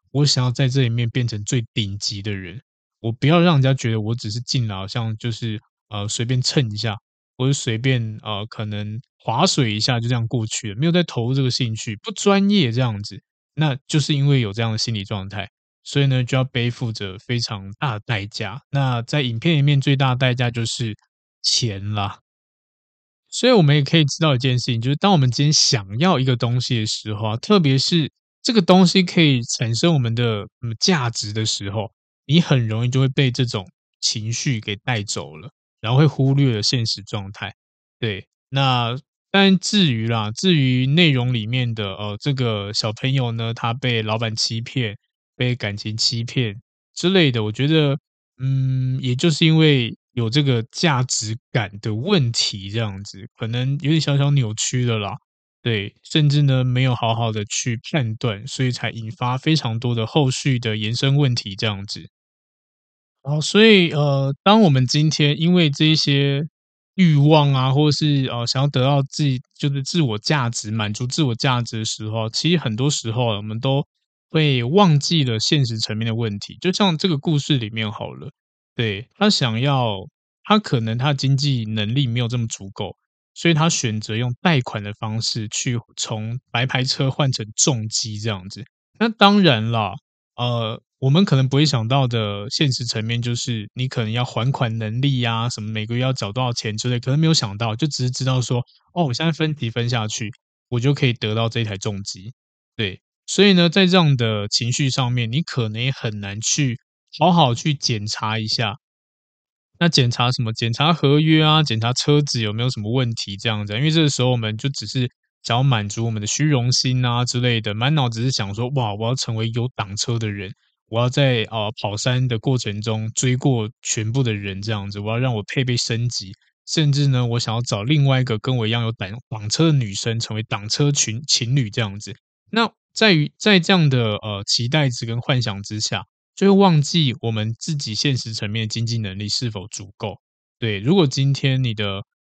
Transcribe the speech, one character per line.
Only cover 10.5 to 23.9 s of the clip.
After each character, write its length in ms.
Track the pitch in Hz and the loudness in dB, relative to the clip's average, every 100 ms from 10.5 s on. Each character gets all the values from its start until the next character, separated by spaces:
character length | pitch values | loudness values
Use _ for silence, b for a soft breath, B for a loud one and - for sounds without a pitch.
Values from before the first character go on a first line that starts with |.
| - 107 | -6 -8
了， 60 | 101 | -2
没 60 | 165 | 0
有 60 | |
再 100 | 175 | 2
投 240 | 165 123 117 | 0 -2 -2
入 60 | |
这 80 | 135 | 0
个 80 | 131 | 0
兴 240 | - 120 110 | 0 -2 -4
趣， 220 | - 104 | -8 -10
不 120 | - | -10
专 360 | - 202 196 202 | -2 2 4 4
业 220 | 202 123 | 4 2
这 80 | 117 | 2
样 240 | 127 101 | 0 -2
子。 180 | 104 - - _ _ 143 | -10 -14 -20 _ _ -2
那 220 | 156 131 - | -2 -2 -2
就 120 | 156 | 0
是 160 | 139 143 | 0 2
因 120 | 143 | 4
为 120 | 139 | 2
有 140 | 107 | 2
这 80 | 101 | -2
样 100 | 113 | -2
的 60 | 110 | -2
心 160 | - | -4
理 100 | 107 | -4
状 240 | 95 104 95 | -6 -8 -6
态， 220 | 101 92 _ _ _ | -8 -10 _ _ _
所 180 | - 143 | -4 0
以 40 | 139 | 2
呢， 180 | 127 | 2
就 140 | 123 131 | 0 0
要 80 | 131 | 0
背 260 | 123 120 | -2 -2
负 220 | - 117 | -2 -6
着 240 | 110 98 95 | -6 -8 -10
非 180 | - 120 | -6 -4
常 280 | - 101 98 101 | -4 -8 -12 -8
大 180 | 143 107 | -6 -6
的 40 | - | -4
代 200 | 107 104 | -6 -6
价， 360 | - 104 123 - | -8 -10 -10 -6
那 320 | 139 131 120 | -2 0 -2
在 200 | 120 147 | -2 -2
影 160 | 127 113 | -2 -2
片 200 | 170 151 | 0 2
里 40 | |
面 200 | 143 143 | 4 4
最 160 | 143 139 | 2 2
大 140 | 135 | 2
的 40 | 123 | 2
代 180 | 131 | 2
价 160 | 123 120 | 2 0
就 160 | 117 113 | -2 -4
是 300 | - 113 101 _ _ _ _ | -4 -6 -8 _ _ _ _
钱 480 | - - 120 98 101 | -2 0 -2 -4 -4
啦。 280 | 107 98 - _ _ _ _ _ _ _ _ _ _ _ | -4 -4 -6 _ _ _ _ _ _ _ _ _ _ _
所 160 | - 247 | 0 4
以 40 | |
我 80 | 226 | 6
们 120 | 143 147 | 6 4
也 40 | |
可 160 | 139 | 4